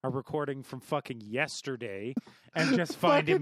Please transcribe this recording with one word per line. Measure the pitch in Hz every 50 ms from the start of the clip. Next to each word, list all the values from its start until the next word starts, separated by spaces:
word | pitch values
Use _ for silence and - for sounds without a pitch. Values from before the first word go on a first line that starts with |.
| -
a | 131
recording | 123 135 131 - 156 156 147 139 139 135 127
from | - - 127
fucking | - - 156 147 - - 131 117
yesterday | 107 104 110 127 151 143 - - - 143 131 117 120 110 98 98 104 120 135 - - - - - _ - _
and | 170 160 143 -
just | 220 170 - -
find | - - 170 147 143 - -
him | - 381